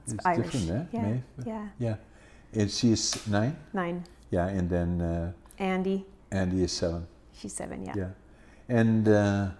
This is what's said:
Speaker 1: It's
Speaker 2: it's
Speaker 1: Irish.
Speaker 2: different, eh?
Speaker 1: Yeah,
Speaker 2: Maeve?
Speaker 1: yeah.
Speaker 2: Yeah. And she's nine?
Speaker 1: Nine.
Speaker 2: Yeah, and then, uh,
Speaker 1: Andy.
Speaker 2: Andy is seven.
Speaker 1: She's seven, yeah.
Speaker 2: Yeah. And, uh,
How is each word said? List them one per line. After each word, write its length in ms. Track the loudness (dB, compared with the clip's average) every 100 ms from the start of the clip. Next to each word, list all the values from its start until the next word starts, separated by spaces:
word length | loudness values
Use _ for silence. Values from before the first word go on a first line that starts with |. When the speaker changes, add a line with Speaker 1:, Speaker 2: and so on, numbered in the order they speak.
Speaker 1:
It's 100 | -8
Speaker 2:
it's 120 | -4 0
Speaker 1:
Irish. 240 | 0 0
Speaker 2:
different, 200 | -2 0
eh? 140 | -2 -4 -4
Speaker 1:
Yeah, 40 |
Speaker 2:
Maeve? 200 | -2 -2 -6 -12 -10
Speaker 1:
yeah. 220 | -8 -10 -6
Speaker 2:
Yeah. 180 | -4 -4 -10 -20 -20 -20 -6
And 160 | 0 0
she's 580 | 2 4 4 2 -4 0
nine? 260 | 0 0 -2 -6
Speaker 1:
Nine. 280 | -4 -4 -4 -10 -18 -4
Speaker 2:
Yeah, 160 | 0 0
and 200 | 0 0
then, 300 | 2 0 0
uh, 300 | 0 -2 -4 -8 -14 -6
Speaker 1:
Andy. 460 | -2 0 0 -2 -6 -18 -6
Speaker 2:
Andy 300 | -2 0 2
is 80 | 0
seven. 340 | 0 -2 -2 -8 -14 -20
Speaker 1:
She's 200 | -16 -12
seven, 320 | -10 -10 -10
yeah. 80 | -8 -6
Speaker 2:
Yeah. 120 | -6 -10 -20 -20 -20 -16 0
And, 380 | 4 4 4 6
uh, 400 | 6 6 2 0 -4